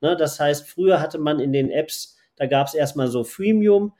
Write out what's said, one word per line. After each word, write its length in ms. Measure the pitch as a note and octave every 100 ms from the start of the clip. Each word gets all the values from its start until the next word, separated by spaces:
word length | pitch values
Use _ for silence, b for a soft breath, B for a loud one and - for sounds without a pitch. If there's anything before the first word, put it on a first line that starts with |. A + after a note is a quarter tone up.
ne? 120 | D3+
Das 240 | E3 D3+ -
heißt, 300 | D3 D3 -
früher 320 | - F#3+ E3+
hatte 160 | D#3 D#3
man 240 | D3+ D3+
in 140 | C3+
den 160 | C#3 C3
Apps, 480 | D3+ D#3 - - b b -
da 100 | C3
gab's 280 | C#3 C#3
erstmal 340 | D#3 C#3 C#3+ B2+
so 160 | A#2+
Freemium, 720 | A#2 - G3+ A3 G#3 G3+ G3+